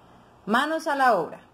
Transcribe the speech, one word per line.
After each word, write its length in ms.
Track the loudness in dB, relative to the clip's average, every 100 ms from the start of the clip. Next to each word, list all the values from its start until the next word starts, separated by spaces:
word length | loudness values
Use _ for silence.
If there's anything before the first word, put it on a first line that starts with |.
| -20 -20 -20 -20
Manos 420 | -2 0 0 -4 -4
a 60 |
la 200 | 2 2
obra. 260 | 2 -2 -10 -20